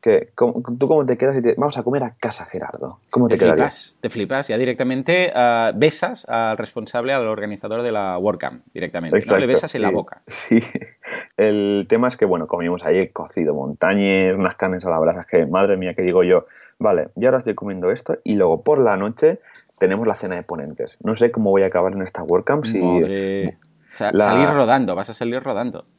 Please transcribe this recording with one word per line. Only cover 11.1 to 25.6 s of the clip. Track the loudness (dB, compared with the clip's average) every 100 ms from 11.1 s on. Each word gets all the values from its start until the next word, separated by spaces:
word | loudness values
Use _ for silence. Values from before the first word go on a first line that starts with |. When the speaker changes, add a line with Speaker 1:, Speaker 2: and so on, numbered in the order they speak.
| -14 -12 0
Speaker 1:
El | 2 2 0 0 2
tema | 2 2
es | 0
que, | 0
bueno, | 0 -2
comimos | -4 -2 -4
ahí | 0 0 0
cocido | -6 -10 -4 -2
montañés, | -2 -4 -2 0 2 2 2 2 0
unas | -2 -2
carnes | -4 -2 -2
a |
la | 0
brasa, | 0 0 0
que, | 0 2
madre | 2 2 0
mía, | -2
que | -2
digo | 0 2
yo, | 4 4 2 -20 -20 _
"Vale, | 0 0 -2 0
y | 0
ahora | 2
estoy | -2
comiendo | -6 -8 -4 -2
esto", | -2 -4 -6
y | -2 2
luego | 2 2
por | 2 2
la | 4 2
noche | -2 2 2 2 _ -20 _ _
tenemos | 0 2 -2
la | -2
cena | -6 -8
de |
ponentes. | -8 -10 -10 -8 -8 _
No | -6 2
sé | 2
cómo | 2 2
voy | 4
a | 4
acabar | 2 0
en | -2
esta | -8 -8
WordCamp | 0 0 2 -2 0
si | 0
Speaker 2:
Madre. | 2 2 2 -2 -4 -4 -4 -8 _ _ _
O | -6
sea, | -2
Speaker 1:
la | 2 4
Speaker 2:
salir | 4 4
rodando, | 2 4 2 2 -4
vas | -6
a |
salir | -8 -6 -6
rodando. | -4 -6